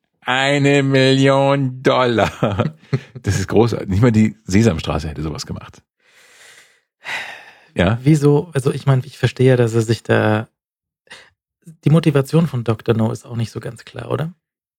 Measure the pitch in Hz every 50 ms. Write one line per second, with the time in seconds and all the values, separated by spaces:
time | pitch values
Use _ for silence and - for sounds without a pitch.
0 | _ _ _ _ - - 127 131 135 139 143 143 139 139 143 143 139 135 135 135
1 | 131 131 135 135 135 139 135 139 139 139 139 139 139 127 127 131 131 139 127 127
2 | 127 123 120 104 98 - - - - 110 98 92 120 - - _ _ _ - -
3 | - - - - - 113 98 98 92 - - 98 117 117 - - - - 92 95
4 | 117 123 110 110 110 110 - - _ - 92 104 113 113 85 - - - 90 87
5 | 78 78 76 76 78 80 71 67 - - 73 - - - - - _ _ _ _
6 | _ _ _ _ _ _ _ - - - - - - _ _ _ _ _ _ _
7 | - - - - - - - - - - - _ _ _ - - 90 92 117 120
8 | 127 143 160 147 143 147 147 147 180 - - 135 117 143 147 139 - 139 135 127
9 | - - - - - 120 - - 127 131 127 123 120 113 113 117 110 110 113 -
10 | - - 113 110 107 107 107 107 113 - _ _ _ _ _ _ _ _ _ _
11 | _ _ - - - _ _ _ _ _ _ _ _ 170 160 _ - 151 151 165
12 | 156 165 139 139 135 - - 160 170 147 - 123 110 117 110 - - - 113 110
13 | 110 113 120 - - - 117 117 113 - - 117 - - 117 - - - - -
14 | - - - - - 165 185 _ _ _ _ _ _ _ _